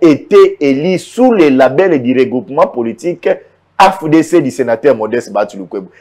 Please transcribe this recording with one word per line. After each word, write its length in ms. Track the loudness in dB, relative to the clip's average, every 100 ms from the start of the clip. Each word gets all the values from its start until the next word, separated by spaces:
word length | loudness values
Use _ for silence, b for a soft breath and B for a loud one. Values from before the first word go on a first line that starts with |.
été 560 | 0 0 2 4 4 2
élus 380 | -2 -2 -2 -4
sous 340 | -6 0 0
les 180 | 4 2
labels 520 | 4 2 2 0 0
du 160 | 0 0
regroupement 480 | 0 -2 -6 -2 -2
politique 640 | -2 -6 -6 -8 -6 -4 -6 b b b 0
A 140 | 0
F 120 | 0 0
D 140 | 0
C 180 | 2 0
du 100 | 0
sénateur 440 | -4 -4 0 0
Modeste 380 | 0 -2 -4 -4
Batou 260 | -4 -4 -8
Lukwebo. 320 | -12 -12 -12 b